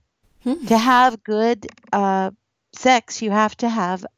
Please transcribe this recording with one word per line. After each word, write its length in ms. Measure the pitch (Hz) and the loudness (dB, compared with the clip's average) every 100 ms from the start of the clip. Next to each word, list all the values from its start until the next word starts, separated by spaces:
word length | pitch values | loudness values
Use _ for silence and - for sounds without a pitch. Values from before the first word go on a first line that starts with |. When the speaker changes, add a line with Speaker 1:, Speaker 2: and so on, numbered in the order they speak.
| _ _ _ _ | _ _ _ _
Speaker 1:
Hmm. 240 | - 330 233 | -8 -6 0
Speaker 2:
To 100 | 226 | 2
have 460 | 247 247 254 226 | 4 4 4 0
good, 460 | - 214 226 226 - _ - | -4 -2 0 -2 -8 _ -4
uh, 400 | 202 196 190 190 - _ _ _ | -2 0 0 -4 -8 _ _ _
sex, 480 | - 254 247 - - | -2 2 2 0 -8
you 80 | 220 | -2
have 260 | 208 214 - | 0 0 -2
to 100 | 233 | -4
have 360 | 226 180 185 - | -2 -4 -6 -8